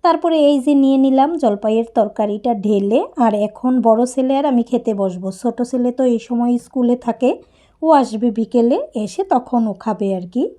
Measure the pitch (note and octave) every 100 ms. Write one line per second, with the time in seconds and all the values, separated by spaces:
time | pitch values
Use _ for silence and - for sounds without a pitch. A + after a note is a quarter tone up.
0 | F4 D#4+ E4+ D#4+ C#4+ C#4+ B3+ C#4+ C4+ C4+
1 | C4+ C4 C4+ B3+ A#3+ G3+ A3 A3 A3+ -
2 | G#3 G#3+ G#3 G#3 A#3+ A3+ G3+ G3+ G3 A#3
3 | A4+ - A#3 G#3 G#3 - B3+ B3+ A3+ A3
4 | B3 C4+ C4 C4+ C#4+ B3 A#3 B3 A#3+ G3+
5 | G3 F3+ F#3+ F#3+ A#3+ A#3 B3 B3+ B3 B3
6 | C4 A#3 - A#3 A#3+ A#3+ - C4 A#3+ B3
7 | - A3+ B3 A#4 - _ _ _ D#4 D4+
8 | B3 G#3+ A#3+ G#3+ A3+ B3 A#3 D#4+ D5+ A#3+
9 | G#3+ - G4 C#4 B3+ A#3+ A3 F#3 - G#3
10 | G3 F#3+ F3+ A#3+ F#4+